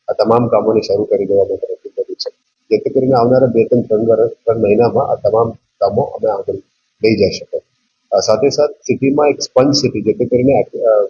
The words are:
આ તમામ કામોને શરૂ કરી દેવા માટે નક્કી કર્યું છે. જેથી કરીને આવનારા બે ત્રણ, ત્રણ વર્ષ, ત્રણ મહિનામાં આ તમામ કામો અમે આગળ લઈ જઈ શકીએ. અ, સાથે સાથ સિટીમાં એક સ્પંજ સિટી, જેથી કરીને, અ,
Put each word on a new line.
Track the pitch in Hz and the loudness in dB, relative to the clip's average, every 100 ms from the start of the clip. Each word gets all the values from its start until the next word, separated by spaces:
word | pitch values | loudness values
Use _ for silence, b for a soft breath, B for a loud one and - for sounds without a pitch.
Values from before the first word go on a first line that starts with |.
| - | -6
આ | |
તમામ | - 107 117 117 | -2 2 2 2
કામોને | 110 110 110 | 0 2 0
શરૂ | 104 101 | 0 -2
કરી | 104 101 98 | 0 -2 0
દેવા | 98 | 0
માટે | 98 95 - | 0 -4 -8
નક્કી | 92 - | -10 -10
કર્યું | - - - | -10 -8 -10
છે. | - - _ _ - | -14 -16 _ _ -2
જેથી | 110 135 | -2 0
કરીને | 131 127 | -2 2
આવનારા | 127 120 131 127 | 2 4 4 4
બે | 113 | 2
ત્રણ, | 110 123 | 2 0
ત્રણ | - 107 113 | 0 0 2
વર્ષ, | 110 113 | 2 0
ત્રણ | - 117 113 | -2 -4 0
મહિનામાં | 104 104 95 107 - | 2 2 2 0 -2
આ | 107 | -2
તમામ | 101 110 117 | 0 0 0
કામો | - _ - 98 104 | -6 _ -4 -2 -2
અમે | - 104 110 | -4 -4 -4
આગળ | 98 98 98 - _ _ _ | -4 -6 -10 -12 _ _ _
લઈ | 110 101 | 0 2
જઈ | 92 | 0
શકીએ. | - - - - _ _ _ _ | -2 -8 -10 -10 _ _ _ _
અ, | 98 | -2
સાથે | 113 110 139 | 0 0 0
સાથ | 147 147 | 0 -2
સિટીમાં | - - 120 139 147 147 | -4 -6 -2 0 0 0
એક | 127 | -2
સ્પંજ | - 127 143 - | -2 2 2 2
સિટી, | 127 107 | -2 -2
જેથી | 104 104 120 | -2 -2 0
કરીને, | 123 131 117 | 0 2 0
અ, | 98 - 113 107 | -2 -2 2 2